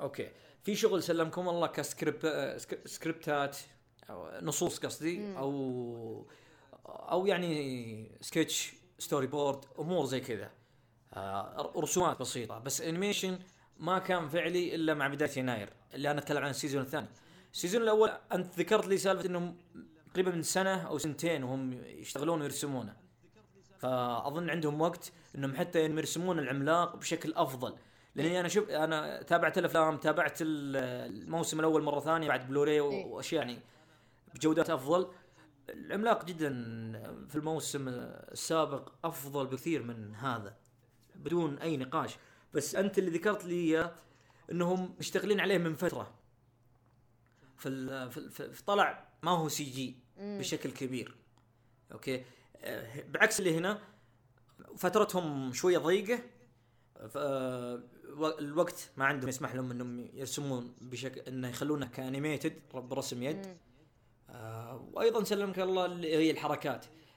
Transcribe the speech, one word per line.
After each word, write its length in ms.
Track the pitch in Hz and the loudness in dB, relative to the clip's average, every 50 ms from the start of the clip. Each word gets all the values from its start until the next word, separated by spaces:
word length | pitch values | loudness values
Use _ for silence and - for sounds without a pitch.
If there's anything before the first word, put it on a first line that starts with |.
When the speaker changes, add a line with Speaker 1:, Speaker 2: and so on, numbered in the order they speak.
Speaker 1:
أوكي، 300 | 156 135 - - 110 - - - - - - _ | -8 -6 -6 -6 -8 -10 -12 -18 -20 -20 -20 _
في 120 | - - 214 | -4 -2 2
شغل 280 | - 226 202 190 175 | 4 4 4 4 2
سلمكم 460 | 156 175 165 165 160 160 - 175 180 180 | 2 2 2 2 2 0 0 -2 -2 0
الله 180 | 170 175 165 | 0 2 0
كسكريب-، 580 | 151 - 160 143 - - - 160 151 147 - - | 0 0 -2 -4 -4 -4 -2 -2 -2 0 0 0
آه، 340 | 160 147 143 139 135 - - | 0 0 0 -2 -2 -4 -6
سك-، 280 | - - - - - | -8 -8 -10 -10 -10
سكريبتات 720 | - - - - 165 160 165 - 156 147 143 139 139 139 - - - - - _ _ _ _ - - | -12 -12 -6 -4 -6 -6 -4 -2 0 0 2 0 -2 -4 -8 -14 -16 -20 -20 _ _ _ _ -16 -14
أو 300 | 104 90 82 80 - - | -12 -10 -10 -10 -10 -6
نصوص 380 | 165 151 143 - 180 170 - - | -4 -2 0 0 0 0 -2 -4
قصدي، 400 | - 127 - - 143 165 175 208 | -6 -6 -6 -4 -4 -4 -4 -4
Speaker 2:
مم. 180 | 208 202 190 | -6 -6 -6
Speaker 1:
أو، 880 | 151 135 139 139 139 135 131 127 127 120 120 120 117 113 113 110 107 107 - - - - - - - - - - - - | -4 -2 -2 -2 -2 -2 -2 -4 -4 -6 -6 -8 -8 -8 -8 -10 -10 -12 -16 -20 -20 -20 -20 -20 -20 -20 -20 -20 -20 -18
أو 400 | - - - - - - 180 190 | -16 -16 -12 -2 2 2 4 6
يعني 920 | 202 185 175 180 170 156 151 143 135 131 123 117 113 110 107 110 - - - | 4 4 4 2 2 0 0 -2 -2 -4 -6 -6 -8 -8 -10 -12 -14 -14 -14
سكتش، 540 | - - - 165 160 160 - - - - - - - _ _ - | -10 0 2 4 4 4 2 -2 -2 -4 -8 -14 -20 _ _ -12
ستوري 280 | - - 165 143 131 | -4 0 0 2 2
بورد، 380 | 127 139 147 143 139 131 - - - - - | 2 0 2 2 2 0 -2 -6 -10 -8 -6
أمور 280 | 151 160 185 175 143 | -2 0 2 2 2
زي 140 | 123 127 127 | 2 0 -2
كذا، 300 | 127 - 113 98 101 - - - _ _ _ _ _ _ _ _ _ _ - | -2 -4 -4 -6 -6 -10 -14 -20 _ _ _ _ _ _ _ _ _ _ -10
آه، 480 | 95 95 98 98 98 98 - - 156 | -8 -6 -4 -4 -4 -4 -4 -6 -6
ر-، 180 | 143 - - - | -6 -4 -2 -2
رسومات 400 | - - - 180 180 160 - - | -2 2 4 4 4 4 2 0
بسيطة. 380 | 127 117 - 127 117 104 110 113 | -2 -4 -4 -4 -6 -6 -8 -8
بس 220 | 120 139 135 - | -4 -4 -4 -2
أنيميشن 580 | - 165 165 175 196 208 202 - - 185 185 180 - - - _ _ _ _ - | -2 -2 -2 0 0 0 0 0 -2 -2 -4 -6 -8 -14 -20 _ _ _ _ -6
ما 200 | 160 165 185 185 | -2 0 0 2
كان 300 | 185 185 185 175 165 143 | 2 2 2 2 0 0
فعلي 460 | 143 175 156 165 175 180 175 - 131 | 0 0 2 2 2 2 2 0 0
إلا 200 | 165 160 156 156 | 2 2 2 2
مع 140 | 147 139 139 | 2 2 0
بداية 300 | 143 139 151 143 - 131 | 2 2 0 0 0 0
يناير، 340 | 127 127 123 107 101 - - - _ - - | 0 0 0 -2 -4 -8 -12 -16 _ -12 -8
اللي 160 | 131 143 143 | -2 0 0
أنا 100 | 147 147 | 0 0
أتكلم 220 | 143 - 147 143 | 0 0 0 2
عن 80 | 131 143 | 2 0
السيزون 320 | 131 - - 151 135 139 | -2 -2 -2 0 0 0
الثاني. 240 | 127 131 160 151 107 - - - - - - - - - | 0 -2 -2 -4 -4 -6 -12 -18 -20 -20 -20 -20 -20 -12
السيزون 300 | - - - 175 190 240 | -6 -4 0 2 2 4
الأول 280 | 226 220 214 214 220 208 - - - - | 4 6 8 8 8 6 6 0 -4 -2
أنت 260 | - 180 175 180 - 175 | -2 -2 -2 -2 -2 -2
ذكرت 280 | 175 - 226 208 196 | 4 6 6 6 6
لي 120 | 185 196 185 | 4 2 4
سالفة 280 | - 196 190 180 170 | 4 4 4 2 2
إنهم 300 | 185 180 175 175 175 170 - - - - 165 - - - - - - | -2 -2 -2 -2 -4 -6 -10 -16 -20 -18 -18 -18 -18 -20 -20 -18 -2
تقريبًا 200 | - 180 185 185 | 0 2 2 2
من 120 | 175 165 | 2 0
سنة 440 | 151 - - 190 190 190 190 180 165 | 0 2 2 4 4 4 2 0 0
أو 120 | - 156 147 | -2 -2 -2
سنتين 460 | - 156 139 - 165 170 165 147 131 | -2 -2 -2 0 0 0 0 0 0
وهم 280 | 123 131 135 131 127 | -2 -2 -2 -2 -4
يشتغلون 680 | 127 127 78 53 52 - - - - 135 143 160 170 156 | -4 -6 -10 -12 -14 -12 -10 -8 -4 -2 0 2 2 2
ويرسمونه، 560 | 143 143 - - - 143 139 127 110 101 - - - - _ _ - - _ - - _ _ - - - - - | 0 -2 -2 -2 -2 -2 -2 -4 -4 -6 -10 -14 -20 -20 _ _ -20 -20 _ -20 -20 _ _ -20 -20 -20 -10 -6
فأظن 720 | - 127 131 123 123 120 117 117 - 143 143 165 175 165 | -2 0 0 2 2 0 0 -2 -2 -2 -2 -2 -2 0
عندهم 300 | 151 170 156 147 147 151 | 0 0 0 0 2 2
وقت 320 | 160 175 170 - - - - - - - - | 2 2 0 -2 -8 -16 -18 -20 -20 -14 -8
إنهم 200 | 139 139 135 135 | -4 -4 -2 -2
حتى 300 | 147 175 170 175 170 156 | -2 -2 2 2 4 4
يرسمون 540 | 156 151 156 151 147 - 160 175 185 175 160 | 4 2 0 -2 -2 -2 -2 0 0 0 0
العملاق 580 | 143 123 135 139 139 151 165 175 175 170 - | 0 0 0 2 4 4 6 6 4 2 -2
بشكل 380 | - - - 165 160 - 151 160 | -6 -4 -2 -2 -2 -2 0 0
أفضل. 400 | - 160 139 135 123 123 110 - - - - - - - _ - | 2 2 2 0 -4 -6 -6 -6 -8 -16 -20 -20 -20 -20 _ -2
لأني 260 | 120 147 165 175 180 | 0 0 2 2 2
أنا 80 | 175 170 | 0 2
شوف، 220 | 175 208 208 - | 2 2 2 2
أنا 520 | 147 151 156 156 160 156 151 147 139 - | 2 2 2 2 2 0 0 -2 -6 -8
تابعت 360 | 139 - 170 170 170 160 156 190 | 2 4 4 6 6 4 4 4
الأفلام، 380 | 170 151 139 165 156 156 151 | 4 4 6 6 6 6 4
تابعت 460 | 139 - 156 151 170 160 147 - - | 4 2 2 4 4 2 2 0 0
ال-، 340 | 165 156 156 147 143 139 135 135 127 127 123 123 120 120 | -2 0 0 -2 -2 -2 -2 0 0 -2 -2 -6 -6 -8
الموسم 480 | - - - - 160 165 160 - 156 156 | -10 -10 -6 -4 -2 -2 0 0 0 2
الأول 220 | 160 160 156 151 | 4 6 6 4
مرة 180 | 147 151 143 143 | 4 2 0 2
ثانية 280 | 139 156 165 165 156 151 | 2 2 2 4 4 2
بعد 200 | 131 127 127 131 | 0 0 0 0
بلوراي 320 | 135 143 143 151 151 151 | 2 4 6 6 6 6
و-، 100 | 147 143 | 4 4
Speaker 2:
إيه. 160 | 139 131 - | 0 -2 -4
Speaker 1:
وأشياء 360 | 110 110 90 135 - 165 156 | -6 -8 -8 -4 -2 0 0
يعني 180 | 131 123 120 110 - - - - - - - _ _ _ _ _ _ - - | 0 -2 -6 -10 -14 -18 -20 -20 -20 -20 -20 _ _ _ _ _ _ -20 -4
بجودات 360 | - - 156 156 165 156 170 | 2 4 6 6 6 4 4
أفضل. 400 | 165 139 131 139 165 180 185 - - - - - - - - - _ _ _ - | 2 0 2 4 4 4 4 0 -4 -14 -20 -20 -20 -20 -20 -20 _ _ _ -16
العملاق 540 | - - 76 78 131 202 214 233 208 - - | -14 -12 -6 -4 -2 2 4 4 2 2 0
جدًا 240 | 170 180 160 156 143 131 123 117 113 113 113 113 110 113 110 113 - 120 - 135 131 | -4 -4 -2 -2 -2 -2 -4 -6 -8 -8 -8 -8 -8 -8 -10 -10 -12 -12 -12 -10 -6
في 80 | 135 | -4
الموسم 520 | 156 147 156 160 151 135 - - 143 135 131 | -4 -2 -2 -2 -2 -2 -2 -4 -4 -4 -4
السابق 1040 | 123 123 123 - - - - - - - - - 165 160 156 143 139 127 - - - - - | -4 -6 -8 -10 -12 -14 -14 -12 -10 -6 -2 2 4 4 4 2 0 -4 -6 -10 -8 -6 -6
أفضل 420 | 165 160 135 139 143 139 139 135 | -4 -4 -6 -8 -4 -2 -2 -2
بكثير 360 | 131 131 131 - 170 165 135 | -2 -2 -4 0 0 0 0
من 320 | 117 120 117 113 107 104 107 | 0 -4 -6 -8 -10 -10 -8
هذا 420 | 104 135 135 120 113 101 98 - - _ _ _ _ _ _ _ _ _ _ - | -4 -2 -2 -2 -2 -4 -8 -12 -16 _ _ _ _ _ _ _ _ _ _ -16
بدون 440 | - 143 143 165 175 165 151 143 139 | -10 -4 0 2 2 2 0 0 -2
أي 180 | - 165 160 | -2 -2 -2
نقاش. 400 | 131 131 127 165 160 131 113 - - - - - - - _ - | -2 -2 -2 -2 -2 -2 -2 -6 -10 -18 -20 -20 -20 -16 _ -4
بس 200 | 151 139 - - | -2 -2 0 0
أنت 240 | - 196 202 202 196 | 0 0 2 2 2
اللي 120 | 185 180 | 2 2
ذكرت 340 | 165 165 170 214 202 208 - | 2 2 2 2 2 2 0
لي 100 | 175 175 | -2 0
إياه 400 | 175 170 160 156 160 165 170 170 - - - - _ _ - - - - - | 2 4 6 6 4 4 2 -4 -10 -18 -20 -20 _ _ -20 -20 -18 -10 -4
إنهم 420 | - 175 175 175 185 185 185 180 - - | 0 2 2 2 2 2 0 -2 -6 -8
مشتغلين 420 | 151 - - 190 185 202 208 202 | -4 -2 0 2 2 2 2 4
عليه 180 | 170 190 202 170 | 4 4 4 4
من 160 | 175 165 156 | 2 0 0
فترة. 400 | - 180 165 - 123 104 - - - _ _ _ _ _ _ _ _ _ _ _ _ _ _ _ _ _ _ _ _ _ _ _ _ _ - _ | 0 -2 -2 -2 -2 -6 -10 -14 -20 _ _ _ _ _ _ _ _ _ _ _ _ _ _ _ _ _ _ _ _ _ _ _ _ _ -20 _
فال-، 540 | - - 139 135 131 131 131 135 135 127 123 | -10 -6 -6 -4 -4 -4 -6 -6 -6 -8 -8
فال-، 200 | - 156 - - | -10 -10 -12 -12
ف-، 120 | - - | -10 -10
فطلع 640 | 143 - - - - - 202 208 185 - - - - - _ _ | -10 -10 -12 -6 0 4 6 6 6 6 4 -2 -10 -20 _ _
ما 80 | - 165 | 2 2
هو 180 | 180 165 160 147 | 4 4 2 0
سي 160 | - - 147 | 0 -2 -4
جي 320 | 135 123 135 131 123 - - - _ _ 190 | -4 -4 -4 -4 -6 -6 -10 -18 _ _ -10
Speaker 2:
مم. 200 | 196 208 208 196 | -8 -8 -6 -6
Speaker 1:
بشكل 320 | - - 165 151 - 139 | -4 -4 -4 -4 -4 -6
كبير. 460 | 117 - 135 127 131 120 104 - - - _ _ _ _ _ _ _ _ _ _ _ _ _ - | -6 -6 -6 -4 -4 -4 -6 -8 -12 -18 _ _ _ _ _ _ _ _ _ _ _ _ _ -18
أوكي. 320 | - - - 135 131 123 127 - - - - _ - | -16 -10 -6 -4 -4 -4 -6 -10 -20 -20 -20 _ -18
آه، 460 | - - - - - 120 110 120 143 139 143 | -12 -10 -8 -8 -8 -8 -10 -12 -12 -8 -4
بعكس 300 | 143 156 208 214 - - | 2 4 4 4 4 4
اللي 200 | 190 175 160 160 | 2 2 2 2
هنا 220 | 175 190 214 208 - - - _ _ _ _ _ _ _ _ _ _ _ _ - - - - | 2 0 -2 -2 -6 -14 -20 _ _ _ _ _ _ _ _ _ _ _ _ -20 -20 -16 -6
فترتهم 760 | - - 180 185 214 208 202 - 180 170 156 143 135 135 127 | -2 0 4 4 4 4 4 2 0 0 0 -2 -2 -4 -4
شوية 260 | 127 127 - 180 175 156 | -2 2 4 4 4 4
ضيقة. 400 | 131 156 185 208 208 196 247 233 - - - - - - _ _ _ _ _ _ _ _ - - 123 110 | 4 4 4 2 2 0 -2 -2 -4 -8 -18 -20 -20 -20 _ _ _ _ _ _ _ _ -20 -18 -14 -10
ف-، 80 | - | -4
آه، 640 | 143 147 143 139 131 131 127 127 123 123 120 120 120 120 - - - - - 143 | -2 -2 0 0 0 -2 -2 -4 -6 -6 -6 -8 -10 -10 -14 -20 -20 -18 -14 -6
و-، 220 | 147 156 156 156 - | -2 -2 -2 -2 -2
الوقت 520 | 151 143 147 165 170 165 - - - - - | -6 0 2 2 2 2 -2 -8 -12 -10 -2
ما 80 | - 135 | 0 2
عندهم 240 | 135 147 135 127 131 | 2 2 2 -2 -4
يسمح 260 | 123 - 151 120 120 | -4 -4 -4 -4 -4
لهم 160 | 127 131 127 | -4 -4 -4
إنهم 380 | 120 123 123 123 123 123 117 - - | -4 -6 -6 -6 -8 -8 -10 -12 -10
يرسمون 600 | 139 135 - - - 143 139 131 123 120 120 - - | -10 -8 -6 -6 -4 -2 -2 -2 -4 -4 -8 -12 -16
بشكل، 400 | 120 127 123 113 131 131 - - | -14 -10 -8 -8 -6 -8 -8 -10
إنه 280 | - 131 127 131 127 123 | -10 -8 -6 -4 -4 -4
يخلونه 380 | 120 - 139 147 151 147 135 | -4 -2 -2 -2 -2 -2 -4
كأنيميتد 720 | 123 - - 131 131 135 139 143 156 151 131 - 160 - - - - - | -6 -8 -8 -6 -6 -4 -2 -2 -2 -2 -2 -2 -4 -6 -8 -12 -14 -12
ر-، 60 | 131 | -12
برسم 420 | 123 120 135 131 127 - 127 120 | -8 -6 -6 -4 -4 -4 -4 -4
يد. 240 | 123 139 165 196 196 | -4 -4 -4 -6 -8
Speaker 2:
مم. 100 | 190 180 170 _ _ - - - _ _ _ _ _ _ _ _ - | -12 -14 -18 _ _ -20 -20 -20 _ _ _ _ _ _ _ _ -20
Speaker 1:
آه، 580 | - 120 110 110 113 113 113 117 131 123 - - | -16 -14 -12 -10 -10 -10 -10 -10 -12 -12 -12 -8
وأيضًا 320 | - - 208 233 220 233 202 | 0 2 4 4 4 2 0
سلمك 340 | - 208 196 202 196 185 185 | 0 0 0 -2 -2 -2 0
الله 280 | 185 185 190 185 180 | 0 2 2 2 2
اللي 300 | 175 180 175 170 156 160 | 0 -2 -2 -2 2 4
هي 140 | 156 160 156 | 6 6 4
الحركات. 560 | 147 151 151 147 147 143 - 147 123 - - - - - - - - | 4 2 0 -2 -2 0 -2 -4 -4 -4 -8 -14 -20 -20 -20 -20 -20